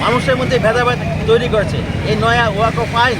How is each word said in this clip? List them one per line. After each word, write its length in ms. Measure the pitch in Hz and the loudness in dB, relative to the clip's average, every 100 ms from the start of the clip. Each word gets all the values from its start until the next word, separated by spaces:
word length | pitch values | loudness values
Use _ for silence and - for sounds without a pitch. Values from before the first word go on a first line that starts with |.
মানুষের 320 | 160 247 247 254 | 0 0 0 0
মধ্যে 180 | 247 254 208 | 0 2 2
ভেদাভেদ 340 | 233 240 240 - 220 - | 2 0 0 -2 -4 2
তৈরি 180 | 233 240 | 2 2
করেছে। 240 | 220 190 135 110 - - | 0 0 -2 -4 -4 -2
এই 60 | 214 | 0
নয়া 220 | 220 240 233 202 | 2 2 0 0
ওয়াকফ 360 | 240 - 233 233 | 0 0 -2 0
আইন 140 | 247 220 | 0 0